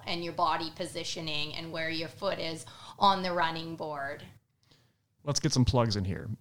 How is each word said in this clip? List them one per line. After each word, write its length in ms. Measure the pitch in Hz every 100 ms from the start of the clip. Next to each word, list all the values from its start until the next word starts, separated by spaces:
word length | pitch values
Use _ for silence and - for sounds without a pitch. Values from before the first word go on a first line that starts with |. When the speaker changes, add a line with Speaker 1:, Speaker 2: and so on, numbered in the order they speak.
| -
Speaker 1:
and 180 | 170
your 100 | 170
body 380 | 160 160 160 160 -
positioning 800 | 175 165 165 175 160 147 151 156
and 160 | 165
where 180 | 160 160
your 180 | 160 160
foot 300 | - 196 170
is 300 | 165 160 - - - -
on 240 | 202 190
the 80 | 180
running 440 | 175 165 165 165 165
board. 480 | 156 143 139 147 - - _ _ _ _ _ _ _ _
Speaker 2:
Let's 160 | 147 -
get 120 | 156
some 140 | 131 120
plugs 300 | 123 113 98
in 100 | 95
here. 240 | 87 - 107